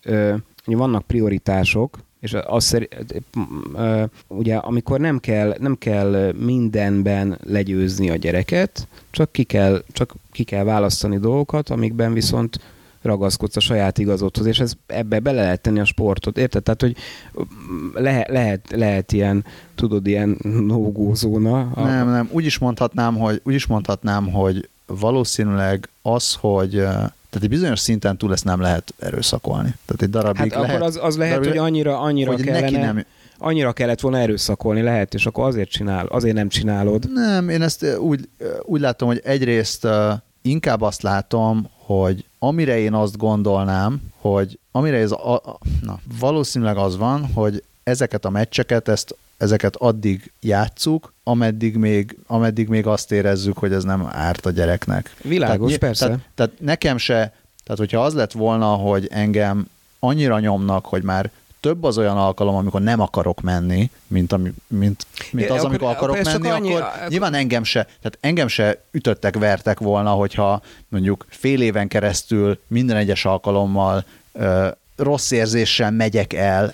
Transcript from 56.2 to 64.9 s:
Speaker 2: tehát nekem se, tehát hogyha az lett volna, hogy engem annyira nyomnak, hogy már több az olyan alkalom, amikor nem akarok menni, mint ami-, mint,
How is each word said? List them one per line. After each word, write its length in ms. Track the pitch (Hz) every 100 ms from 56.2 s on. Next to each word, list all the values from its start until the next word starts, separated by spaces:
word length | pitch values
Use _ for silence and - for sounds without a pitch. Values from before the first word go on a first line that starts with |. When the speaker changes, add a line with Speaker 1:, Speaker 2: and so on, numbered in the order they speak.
| - -
Speaker 2:
tehát 160 | 113 -
nekem 380 | 147 165 156 123
se, 160 | - 113 107 - _ _
tehát 140 | - 107
hogyha 220 | 104 113
az 100 | 143
lett 180 | 156 107
volna, 340 | 113 110 113 107
hogy 400 | 101 101 98 95
engem 560 | 107 104 104 101 101 95 _ _ -
annyira 400 | 127 151 139 107
nyomnak, 460 | 107 98 98 95 -
hogy 180 | 95
már 260 | 95 95 101 - _ _
több 240 | 147 170
az 140 | 156 110
olyan 200 | 104 101
alkalom, 380 | 98 95 101 98
amikor 260 | 98 98
nem 180 | 107 117
akarok 420 | 95 - 87 -
menni, 480 | 92 87 90 90 120 - -
mint 240 | 92 87
ami-, 200 | 98 90 87 -
mint, 380 | 107 104